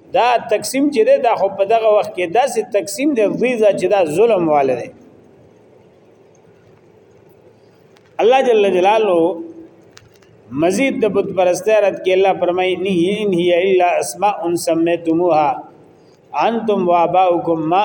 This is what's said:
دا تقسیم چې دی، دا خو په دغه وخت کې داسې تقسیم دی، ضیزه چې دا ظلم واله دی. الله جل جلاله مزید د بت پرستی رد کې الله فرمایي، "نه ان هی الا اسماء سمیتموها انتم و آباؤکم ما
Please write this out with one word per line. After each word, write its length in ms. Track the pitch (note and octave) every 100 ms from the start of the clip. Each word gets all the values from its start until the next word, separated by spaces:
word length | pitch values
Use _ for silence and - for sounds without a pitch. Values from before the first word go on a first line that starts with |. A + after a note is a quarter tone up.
| -
دا 240 | F3+ A#3+ A#3 -
تقسیم 400 | G#3+ - C4 C#4+
چې 120 | A3 A3+
دی، 100 | C#4
دا 160 | A#3+
خو 140 | G3+ G3
په 160 | G3
دغه 240 | G3 A3+ A3 G#3+
وخت 180 | - -
کې 100 | F3
داسې 340 | G#3+ C4+ A#3 G#3+
تقسیم 420 | G3+ - - D4
دی، 120 | B3 G3
ضیزه 440 | E3 B3 A#3+ G#3+
چې 160 | - F3+
دا 180 | G3
ظلم 440 | E3 D#3 A#3 G3 E3
واله 260 | D3 C3+
دی. 140 | A#2+ A2+ - - - - _ - _ _ _ _ _ _ _ _ _ _ _ _ _ _ _ _ _ _ _ _ _ _ _ _ _ _ -
الله 220 | G#3 C4
جل 300 | B3+ A3 G3+
جلاله 720 | F#3 F#3 A3 G#3+ F3 E3 - - - - - _ - - _ _ - -
مزید 480 | B2 F3+ G3 C4+ G3
د 60 | G#3+
بت 300 | G3 F#3+ F3+
پرستی 340 | F3+ F3+ G#3
رد 320 | G#3+ G3 -
کې 80 | F#3
الله 220 | F#3 F#3+
فرمایي، 440 | F3 F3 F3+ F#3 F3
"نه 460 | F#3+ F3+ F3 G#3
ان 100 | G#3
هی 220 | F3 F3
الا 440 | F3 G3 F#3 F3 D#3
اسماء 560 | - E3+ G3+ G3 E3+
سمیتموها 1080 | E3+ E3+ E3 E3+ E3+ E3 E3 F3+ D#3 C#3+ - - - - _ _ _ _ C#3+
انتم 480 | F#3 A#3 G#3+ G3 F3
و 40 |
آباؤکم 760 | F3 E3 F3+ F#3 F3 E3 E3 D#3
ما 140 | F3+